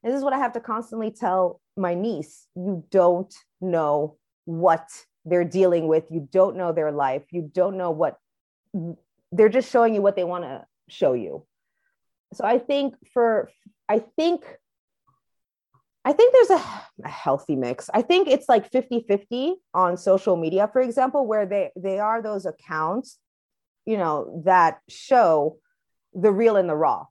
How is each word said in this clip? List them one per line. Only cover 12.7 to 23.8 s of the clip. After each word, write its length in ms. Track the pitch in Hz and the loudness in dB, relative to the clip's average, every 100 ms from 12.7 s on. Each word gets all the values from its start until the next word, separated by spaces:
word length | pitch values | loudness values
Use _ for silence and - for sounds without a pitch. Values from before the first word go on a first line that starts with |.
| 285 277 - _ | -2 -2 -6 _
for, 380 | 247 233 220 - _ _ _ - | 0 2 0 -4 _ _ _ -2
I 100 | 214 | -2
think, 440 | 226 - 330 339 - - _ _ _ _ _ _ _ _ _ _ _ _ _ _ 254 | -2 -2 -2 -2 -6 -20 _ _ _ _ _ _ _ _ _ _ _ _ _ _ -2
I 60 | |
think 200 | 294 480 | 6 8
there's 280 | 508 453 370 | 8 6 4
a, 20 | - - - - | 0 -14 -18 -18
a 60 | - | -16
healthy 460 | - - 139 - 139 | -8 -2 -2 -2 -2
mix. 340 | 120 127 - | -2 -6 -2
I 120 | 214 | -2
think 240 | 233 359 320 | 2 2 4
it's, 200 | 262 - | 0 2
like, 240 | 233 - | 0 2
fifty 320 | 254 262 233 233 | -4 -2 -6 -2
fifty 480 | 202 202 240 285 370 _ | -4 -2 -6 -4 -6 _
on 240 | 175 180 175 | 0 0 0
social 400 | 190 190 202 175 | 0 0 2 0
media, 320 | 160 185 214 | 0 0 0
for 80 | 254 | 0
example, 460 | 254 233 262 285 247 | 0 0 0 0 -2
where 220 | 214 202 | -2 -2
they, 240 | 202 175 - | -4 -4 -6
they 220 | 190 190 | -6 -4
are 240 | 214 226 | -2 -4
those 240 | 214 202 180 | -4 -8 -8
accounts, 720 | 156 - 156 156 214 277 - _ _ _ _ _ _ | -12 -10 -4 -4 -4 -8 -20 _ _ _ _ _ _